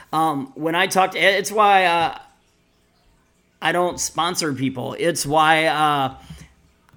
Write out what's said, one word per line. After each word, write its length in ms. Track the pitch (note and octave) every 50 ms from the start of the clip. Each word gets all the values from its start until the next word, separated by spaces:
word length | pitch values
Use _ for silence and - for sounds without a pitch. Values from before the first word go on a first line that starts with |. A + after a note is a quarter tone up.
| - _
Um, 400 | - D#3 D#3+ D#3+ D3 C#3 C3+ - -
when 220 | - D3+ E3 E3
I 100 | F3 F#3+
talked, 300 | F#3+ F#3 G3 F#3 F3+ -
it's 340 | D#3 E3 F#3+ G3+ F#3+ F#3+ -
why, 360 | G#3 G#3+ G#3 G3+ G3+ F#3+ F#3
uh, 320 | F3 E3+ E3+ E3 D#3 - - - _ _ _ _ _ _ _ _ _ _ _ _ _ _ _ _ _ _ _ _ _ _ _ _ _ _ _
I 120 | - D#3+
don't 260 | E3 F3 F3+ F3 - C#3
sponsor 540 | - - - D#3 D#3+ F3 F3+ - F3 D#3
people. 420 | C#3 C3 C3+ B2+ - A#2+ B2 - -
It's 300 | - D3+ E3+ E3 C3 -
why, 400 | C#3 D3 D#3+ D#3 D#3 D#3+ D#3 D#3+
uh, 480 | D#3+ D3 D3+ D#3 D3+ D3 C#3+ C3+ B2+ - - - - - - - _ _ _ _ _ _ _ _ _ _